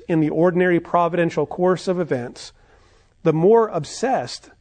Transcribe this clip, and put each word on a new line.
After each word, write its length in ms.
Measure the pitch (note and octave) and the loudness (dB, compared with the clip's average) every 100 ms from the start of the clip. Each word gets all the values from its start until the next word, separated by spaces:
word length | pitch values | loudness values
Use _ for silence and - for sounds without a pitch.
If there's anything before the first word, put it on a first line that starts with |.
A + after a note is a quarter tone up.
| - | -2
in 120 | E3 | 0
the 100 | D3+ | 0
ordinary 500 | D#3 F3 F3 F3+ E3+ | 2 2 2 2 0
providential 680 | E3 F3 E3+ E3+ E3 D#3+ D3 | 0 0 0 0 -2 -2 -4
course 420 | - F3+ F3 - | 0 0 0 -2
of 120 | F3+ | -4
events, 520 | E3 C3 A#2+ - - _ _ _ _ _ _ _ | -2 -4 -6 -14 -20 _ _ _ _ _ _ _
the 100 | E3 | -2
more 360 | D#3 F3 A3+ G#3+ | 2 4 4 2
obsessed 800 | F#3 C#3+ - B3+ A3 A#2+ - - _ | -4 -8 -6 -2 -2 -4 -12 -20 _